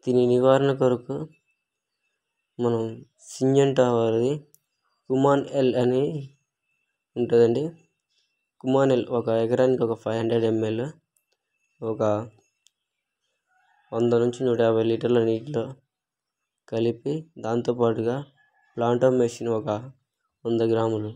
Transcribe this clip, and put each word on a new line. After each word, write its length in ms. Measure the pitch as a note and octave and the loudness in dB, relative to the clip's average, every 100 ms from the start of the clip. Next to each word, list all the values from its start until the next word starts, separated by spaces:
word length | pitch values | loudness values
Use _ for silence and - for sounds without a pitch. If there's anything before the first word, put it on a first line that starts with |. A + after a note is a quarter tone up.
దీని 160 | - B2 B2 | 0 2 2
నివారణ 440 | B2 C3 C3+ C#3 C3+ | 2 4 4 2 2
కొరకు 340 | C3 B2 - C#3+ D#3 _ _ _ _ _ _ _ _ _ _ _ _ - | 0 0 -6 -10 -10 _ _ _ _ _ _ _ _ _ _ _ _ -4
మనం 240 | A#2+ A#2 A2+ A2+ - _ - | -2 0 -4 -10 -20 _ -20
సింజంటా 540 | - C3 C3+ C#3 C3 B2 | -4 2 4 4 4 2
వారిది 360 | A#2 A2+ A2 A#2+ D3+ - _ _ _ _ _ _ | 2 2 2 0 -4 -10 _ _ _ _ _ _
కుమాన్ 320 | C3 C#3 C#3 C3+ | 0 4 2 0
ఎల్ 200 | D3 C3 | 0 0
అని 260 | B2 B2 B2+ D3 D#3 C3+ _ _ _ _ _ _ _ _ - | 2 0 0 -2 -6 -12 _ _ _ _ _ _ _ _ -6
ఉంటుందండి. 480 | A#2+ A#2 A#2 A#2+ D#3 E3 _ _ _ _ _ _ _ _ | 0 4 4 2 -4 -10 _ _ _ _ _ _ _ _
కుమాన్ 340 | C3 C3+ C#3 | 0 2 4
ఎల్ 100 | B2+ - | 2 0
ఒక 180 | B2 A2+ A2+ | -4 -2 0
ఎకరానికి 440 | A2+ B2 B2+ B2+ | 0 2 2 2
ఒక 100 | A#2 A2+ | 0 -2
ఫైవ్ 160 | A2 A2+ | -4 -4
హండ్రెడ్ 260 | A2+ A#2 A2+ | 0 0 0
ఎంఎల్, 320 | A2 A2 A2 C3+ D#3 _ _ _ _ _ _ _ _ | 0 -2 -4 -6 -10 _ _ _ _ _ _ _ _
ఒక 220 | A2+ A2 G#2+ G#2 A2+ _ _ _ _ _ _ _ _ _ _ _ _ _ _ _ _ | -8 -2 0 0 -4 _ _ _ _ _ _ _ _ _ _ _ _ _ _ _ _
వంద 200 | A#2 A#2+ A#2 | -2 2 2
నుంచి 180 | A#2+ A#2+ | 0 -2
నూట 160 | C3 A#2 A2+ | -2 2 2
యాభై 180 | A2 A2+ | 2 0
లీటర్ల 300 | A2+ A#2 A#2+ | 0 0 2
నీటిలో 400 | A2+ A2+ C3 C#3+ A2 C3+ _ _ _ _ _ _ _ _ - | 2 -2 -4 -8 -8 -12 _ _ _ _ _ _ _ _ -10
కలిపి, 460 | A2+ A#2 A#2 C#3 D3+ D#3+ - | -4 -4 -4 -6 -8 -10 -12
దాంతోపాటుగా 760 | A2+ A#2 A#2+ A#2+ A#2 A2+ A2+ C3 C#3+ _ _ _ _ - | -6 -4 -2 0 0 0 -4 -4 -8 _ _ _ _ -4
ప్లాంటోమైసిన్ 720 | A#2 A#2+ C3 B2+ A#2+ - A#2 A2+ | -2 2 2 2 0 -2 -4 -4
ఒక 100 | G#2+ G#2 B2+ _ _ _ _ _ | -4 -6 -8 _ _ _ _ _
వంద 160 | A#2 A#2 A2+ | -4 -2 0
గ్రాములు. 400 | A2+ A2+ A2 G#2+ | 0 0 -2 -6